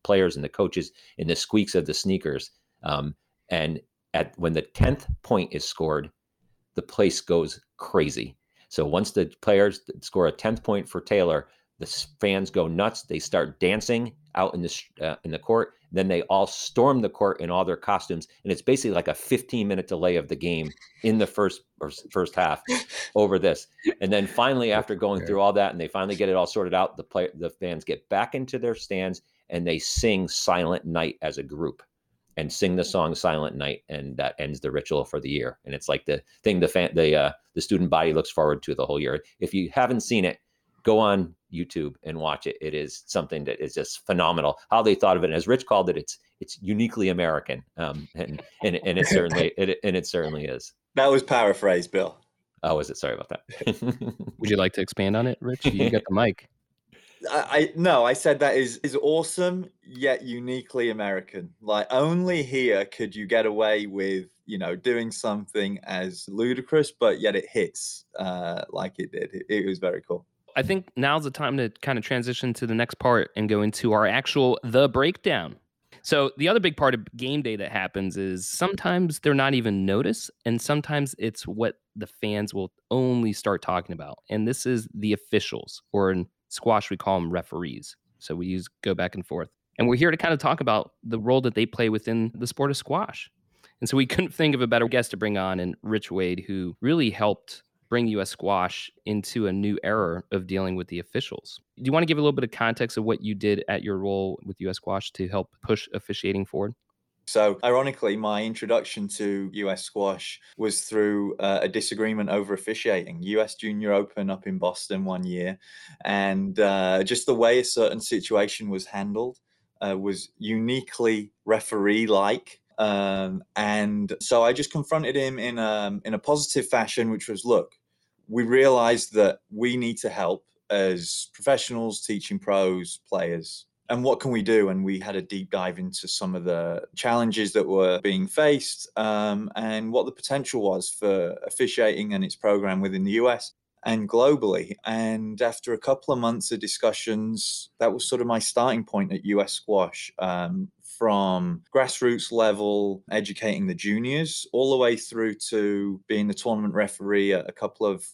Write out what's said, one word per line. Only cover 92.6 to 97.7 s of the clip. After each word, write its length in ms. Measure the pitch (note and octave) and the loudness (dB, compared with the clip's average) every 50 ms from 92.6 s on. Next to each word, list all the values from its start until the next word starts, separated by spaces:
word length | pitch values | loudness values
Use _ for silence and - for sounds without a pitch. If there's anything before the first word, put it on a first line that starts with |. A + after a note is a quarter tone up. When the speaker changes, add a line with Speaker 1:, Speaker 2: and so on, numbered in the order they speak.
| C#3 C#3 | 0 0
Speaker 3:
of 60 | C#3 | -2
squash. 540 | - - - C#3 E3+ G#3 - - - - - _ _ _ _ _ _ _ - _ - | -2 -4 -2 -2 -2 -2 -4 -8 -12 -16 -16 _ _ _ _ _ _ _ -20 _ -6
And 80 | - - | -4 0
so 80 | - | 2
we 100 | C3+ C3 | 2 2
couldn't 280 | B2+ - - F#3 - - | 2 2 0 0 0 2
think 200 | - E3 D#3 C#3+ | 2 2 4 4
of 80 | B2 B2+ | 4 2
a 40 | |
better 220 | A#2 A#2+ A#2 A#2 A2+ | 4 4 4 4 4
guest 220 | B2 B2 A#2 - - | 4 2 0 0 -2
to 40 | |
bring 220 | G2 G#2+ G#2+ G#2 G2 | -2 -2 0 0 0
on 220 | F#2+ F#2+ F#2+ F#2 | 0 0 0 0
in 160 | F2+ F2+ - - - | -2 -4 -4 -6 -4
Rich 280 | G2+ A2 G#2+ - - | -2 -2 -2 -2 -2
Wade, 340 | F2 F#2+ F#2 F2+ F2+ F2+ F#2 | -2 0 0 0 -2 -4 -6
who 300 | - G2 F#2+ F2+ F2 E2+ - | -6 -6 -4 -4 -6 -6 -4
really 300 | - B2+ D#3+ E3+ C#3+ A2+ | -2 0 2 2 2 0
helped 520 | G2 - G#2+ G#2 G2 - _ - - - _ _ | 0 0 0 0 0 -2 _ -18 -20 -20 _ _